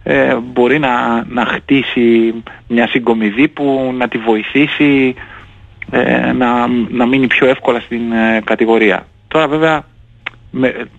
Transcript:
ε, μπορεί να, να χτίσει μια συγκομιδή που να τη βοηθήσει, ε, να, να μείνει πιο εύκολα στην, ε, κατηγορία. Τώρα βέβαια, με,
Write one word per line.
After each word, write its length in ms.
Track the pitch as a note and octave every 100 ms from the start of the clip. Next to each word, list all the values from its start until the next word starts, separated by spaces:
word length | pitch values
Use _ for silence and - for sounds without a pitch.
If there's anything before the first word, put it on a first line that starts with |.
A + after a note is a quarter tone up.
ε, 320 | - C#3+ C3+
μπορεί 440 | B2 B2 B2 B2 D3
να, 460 | C#3 A#2+ A#2 A#2 A2+
να 160 | A#2+
χτίσει 880 | A#2 - - C#3 A#2+ B2+ A#2+ A2+ A2+ A2+ - - -
μια 180 | A#2+ A#2
συγκομιδή 600 | C3 A#2 A2+ G#2+ G#2 D#3
που 460 | - C#3+ C3+ C3 B2+
να 100 | B2
τη 100 | A#2+
βοηθήσει, 960 | A2+ G#2+ G#2 C#3 D3 - D3 C#3 C3 B2+ - - - - - - -
ε, 420 | B2+ B2+ B2 B2
να, 340 | B2 B2+ B2 A#2+ B2 A2
να 160 | A#2+ A#2+
μείνει 200 | C3+ B2+
πιο 200 | - C3
εύκολα 340 | C3+ - A#2+
στην, 320 | - A#2+ A#2
ε, 280 | A2+ A2+ A2+
κατηγορία. 600 | G#2+ A2 A2+ A2+ A2 F#2 - _ _
Τώρα 200 | D#3+ D#3
βέβαια, 360 | D3+ D#3+ D3+ - - - - - - -
με, 380 | - B2+ - A2+